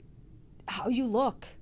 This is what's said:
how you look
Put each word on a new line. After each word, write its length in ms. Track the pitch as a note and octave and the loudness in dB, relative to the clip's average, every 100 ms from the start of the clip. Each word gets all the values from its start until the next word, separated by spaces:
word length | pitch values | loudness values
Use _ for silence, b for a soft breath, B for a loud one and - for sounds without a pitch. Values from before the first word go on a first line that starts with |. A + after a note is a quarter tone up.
| - - - - - - - | -20 -18 -18 -18 -20 -14 -8
how 200 | - - | -2 2
you 200 | B3 B3+ | 2 4
look 400 | G#3+ C4 - - - | 4 4 2 -8 -16